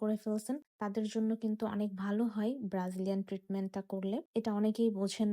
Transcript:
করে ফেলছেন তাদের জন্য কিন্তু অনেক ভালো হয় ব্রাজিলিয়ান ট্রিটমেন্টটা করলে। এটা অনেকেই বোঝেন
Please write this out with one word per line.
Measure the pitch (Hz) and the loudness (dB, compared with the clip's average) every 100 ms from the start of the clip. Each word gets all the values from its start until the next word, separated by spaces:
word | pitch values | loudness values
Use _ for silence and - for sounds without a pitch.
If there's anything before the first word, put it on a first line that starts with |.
করে | 214 214 | 0 0
ফেলছেন | 220 214 214 285 - _ | 0 -2 -2 -6 -6 _
তাদের | 208 214 214 | -4 -2 -2
জন্য | 226 220 220 | 0 0 2
কিন্তু | 220 214 220 | 0 0 0
অনেক | 208 214 190 | 0 -2 -2
ভালো | 196 208 233 | -2 2 2
হয় | 214 214 269 208 | 2 -2 -2 -2
ব্রাজিলিয়ান | 190 185 185 190 196 196 | -2 -2 -2 0 0 0
ট্রিটমেন্টটা | 196 - 196 196 196 196 | -6 -2 -2 -2 -4 -4
করলে। | 190 190 233 - 226 | -4 -2 -2 -2 -2
এটা | 226 208 | 0 2
অনেকেই | 214 220 226 202 | 2 4 2 2
বোঝেন | 196 - 214 | -2 2 2